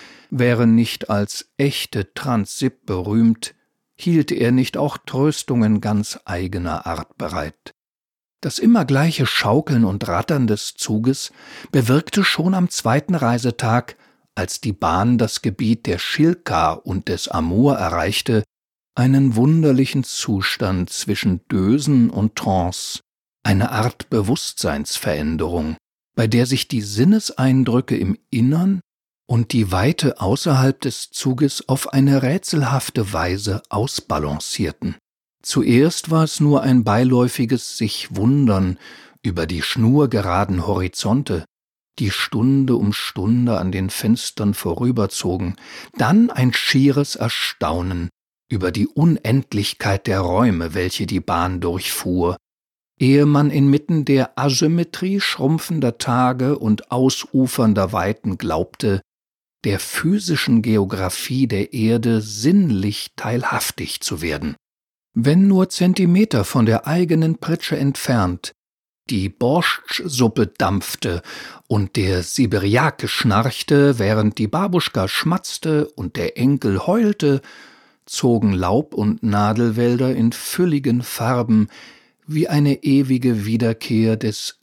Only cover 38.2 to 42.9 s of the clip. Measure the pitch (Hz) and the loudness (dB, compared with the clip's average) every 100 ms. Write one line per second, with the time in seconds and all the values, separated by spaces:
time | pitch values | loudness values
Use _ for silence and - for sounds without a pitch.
38.2 | 113 143 127 95 92 90 - - - _ | 2 4 4 2 0 -4 -10 -20 -20 _
39.2 | - 87 80 85 - - 113 143 139 113 | -6 -4 -4 -4 -4 0 4 4 2 0
40.2 | 92 90 98 90 85 92 92 - 98 127 | 0 0 0 -2 -2 -2 -4 -4 -2 0
41.2 | 143 87 - _ _ _ _ - 104 - | 0 -4 -6 _ _ _ _ -6 -4 -4
42.2 | - 107 123 139 131 120 101 | -4 0 2 4 2 2 0